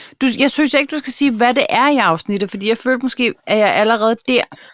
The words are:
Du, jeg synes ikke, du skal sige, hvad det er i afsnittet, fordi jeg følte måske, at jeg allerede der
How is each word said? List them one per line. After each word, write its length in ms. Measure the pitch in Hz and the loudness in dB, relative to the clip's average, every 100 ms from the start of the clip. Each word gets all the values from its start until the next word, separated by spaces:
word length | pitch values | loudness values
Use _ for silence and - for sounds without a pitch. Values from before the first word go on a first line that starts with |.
| - - | -18 -2
Du, 60 | 262 220 | -2 2
jeg 120 | 277 | 0
synes 220 | - 294 | 2 2
ikke, 220 | 285 285 302 | 0 0 -4
du 40 | |
skal 140 | 262 | -4
sige, 180 | - 285 | 0 0
hvad 220 | 220 240 | 2 2
det 120 | 254 - | 2 0
er 200 | 220 277 | 2 2
i 80 | 285 | 2
afsnittet, 520 | 196 160 - 202 202 | 2 0 -2 -4 -4
fordi 200 | 202 202 | -4 -2
jeg 80 | 226 | -2
følte 260 | 254 254 262 | -2 -2 -2
måske, 280 | - 240 - - | -2 -2 -4 -2
at 100 | 214 | 0
jeg 160 | 208 - | 2 2
allerede 400 | 214 226 220 226 - | 2 2 0 -2 0
der 140 | 247 - - - | -2 -2 -10 -20